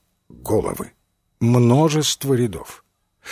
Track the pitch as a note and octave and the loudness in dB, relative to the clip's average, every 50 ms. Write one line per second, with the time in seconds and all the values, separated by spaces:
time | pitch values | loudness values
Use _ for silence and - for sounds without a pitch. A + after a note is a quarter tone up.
0 | _ _ _ _ _ _ A#1 A#1 A#1+ - G#2+ G#2 - G1+ G1+ - - - - _ | _ _ _ _ _ _ -20 -14 -6 -4 -2 -2 -2 -4 -8 -10 -12 -14 -18 _
1 | _ _ _ _ _ _ _ _ A#2 A#2 A#2+ B2 A#2+ A#2 A#2+ C#3 D#3+ E3 D3 D#3 | _ _ _ _ _ _ _ _ 0 2 4 4 4 4 4 4 4 2 0 0
2 | C#3+ - - - - C#3 C3+ A#2+ B2 A2+ F#2 D#2+ D#2+ - - - _ _ _ _ | -2 -4 -4 -6 -4 -2 0 0 0 -4 -6 -10 -14 -18 -20 -20 _ _ _ _
3 | _ _ _ _ _ - | _ _ _ _ _ -16